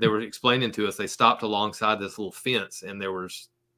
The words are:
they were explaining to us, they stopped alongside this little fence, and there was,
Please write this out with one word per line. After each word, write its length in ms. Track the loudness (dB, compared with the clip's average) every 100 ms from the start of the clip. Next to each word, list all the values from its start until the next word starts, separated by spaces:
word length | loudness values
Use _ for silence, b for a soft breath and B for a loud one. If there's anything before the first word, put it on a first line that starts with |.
they 80 | 2
were 120 | 2
explaining 500 | -2 0 2 4 2
to 160 | 0 -2
us, 80 | -2
they 100 | -4
stopped 360 | 4 4 4
alongside 580 | 2 0 0 0 0 0
this 180 | -2 -6
little 140 | -8
fence, 500 | -6 -2 -2 -2 -10
and 180 | -10 -6
there 120 | -4
was, 380 | -4 -8 -12 -18 _ _